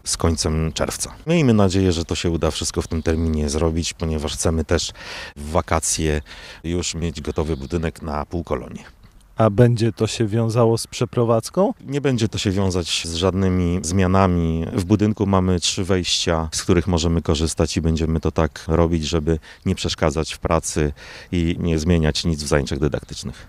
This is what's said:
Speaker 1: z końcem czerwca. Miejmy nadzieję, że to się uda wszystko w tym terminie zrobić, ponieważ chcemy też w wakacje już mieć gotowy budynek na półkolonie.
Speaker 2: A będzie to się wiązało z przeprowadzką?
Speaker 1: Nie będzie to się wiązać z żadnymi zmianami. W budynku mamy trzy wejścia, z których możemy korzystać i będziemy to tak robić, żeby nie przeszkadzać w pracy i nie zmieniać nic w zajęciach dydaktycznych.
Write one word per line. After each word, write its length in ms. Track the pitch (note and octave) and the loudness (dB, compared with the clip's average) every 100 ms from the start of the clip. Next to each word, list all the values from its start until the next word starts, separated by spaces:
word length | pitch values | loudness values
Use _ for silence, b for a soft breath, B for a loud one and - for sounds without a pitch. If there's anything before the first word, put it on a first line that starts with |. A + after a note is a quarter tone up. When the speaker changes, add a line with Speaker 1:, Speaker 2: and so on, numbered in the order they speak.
Speaker 1:
z 120 | - - | -6 0
końcem 560 | F2 D#2+ F2+ D#2 D#2+ | 2 2 0 0 0
czerwca. 400 | - C#2+ - - - D3+ | -2 -4 -4 -8 -8 0
Miejmy 280 | E3+ C3 | 2 4
nadzieję, 380 | G#2+ F#2+ G2 F#2+ | 6 4 4 2
że 120 | E2 | 2
to 100 | E2 | -2
się 160 | F2 F2+ | -2 -2
uda 200 | E2 D#2+ | 0 0
wszystko 320 | - E2 - | -2 -4 -4
w 60 | - | -4
tym 140 | E2 | -2
terminie 460 | D#2+ D#2+ E2 D#2 D2+ | 0 0 0 0 -2
zrobić, 460 | D2+ E2 E2 E2 | 0 0 0 -4
ponieważ 380 | - E2 D#2 D2+ | -4 -4 -2 -4
chcemy 320 | - F2 D#2+ | -2 0 0
też 280 | D2+ E2+ - - B B B C#2+ | 0 0 -2 -10 B B B -12
w 140 | D2 | -4
wakacje 720 | E2+ - E2 - - D#2 D2+ - B B B | -2 0 0 0 -2 0 0 -4 B B B
już 300 | E2 F2 - | -4 -4 -2
mieć 260 | E2 E2+ D2+ | -4 -4 -4
gotowy 360 | D2+ D#2+ D#2 D2 | -6 -2 -2 -4
budynek 460 | C#2 E2+ D#2+ - | -4 -4 -4 -6
na 240 | D#2 D2+ D2+ | -6 -6 -4
półkolonie. 580 | E2+ - B1+ - - - - - - - - | -6 -4 -6 -6 -14 -18 -20 -20 -20 -8 2
Speaker 2:
A 140 | A2+ | 4
będzie 420 | G2 A#2+ A2+ A2+ | 6 4 4 0
to 140 | - A2 | 0 -2
się 200 | - A2 | 0 -2
wiązało 520 | A2+ A2+ A#2 A2+ A2+ | 0 0 2 4 2
z 80 | - | -2
przeprowadzką? 880 | - A#2+ - A#2 A#2 - - G#3 - B2+ | -4 -4 0 2 2 0 0 0 0 -6
Speaker 1:
Nie 140 | C#3 | -2
będzie 280 | C3+ A#2+ A2 | 0 2 0
to 100 | G2+ | 0
się 120 | G#2+ | 0
wiązać 560 | F#2+ F#2+ F2+ E2 - E2+ | 2 2 0 -2 -4 -4
z 80 | |
żadnymi 640 | E2 F#2+ F2+ F#2+ F#2 F2 F2+ | 0 2 2 2 2 2 0
zmianami. 840 | D#2+ G2 F#2 F#2+ F#2+ F2 E2 E2 E2 | 0 2 4 4 4 4 2 0 -2
W 120 | - | -2
budynku 420 | E2+ G#2 G#2 G#2+ G2 | 2 2 2 2 2
mamy 340 | F#2+ F#2 F2+ | 2 2 2
trzy 240 | - - | 0 -2
wejścia, 640 | F2+ F#2 F2 - F#2+ D#2+ D#2+ | 0 0 0 -2 0 0 -2
z 100 | - | -2
których 240 | - F2 F2+ | 2 2 4
możemy 360 | E2+ E2+ E2 | 2 2 2
korzystać 540 | E2+ D#2 E2 - E2 - | 2 0 0 0 0 0
i 40 | |
będziemy 400 | D#2+ D#2 D#2 D#2+ | 0 0 0 0
to 100 | - | 0
tak 340 | - D#2 - - | 0 0 -2 -2
robić, 360 | D#2+ E2 E2+ | 2 2 0
żeby 340 | D2+ E2 D2+ D#2+ - B F#2+ | 0 -2 0 -2 -4 B -4
nie 80 | |
przeszkadzać 580 | F2+ E2 - D#2+ D#2 D#2 | -4 -4 0 0 0 -4
w 60 | - | -4
pracy 540 | - E2 - E2+ D2+ - B B B | -2 0 0 -2 -2 -4 B B B
i 240 | F2+ E2 E2+ | -2 0 0
nie 200 | F2 D#2+ | -2 0
zmieniać 460 | D#2+ E2+ D#2 - | 2 2 2 0
nic 180 | F2+ D2+ | -2 -2
w 40 | D2+ | 0
zajęciach 320 | D2+ C2 C2+ | 0 0 -2
dydaktycznych. 680 | C#2+ - - - A2 - | -2 -2 -8 -12 -12 -12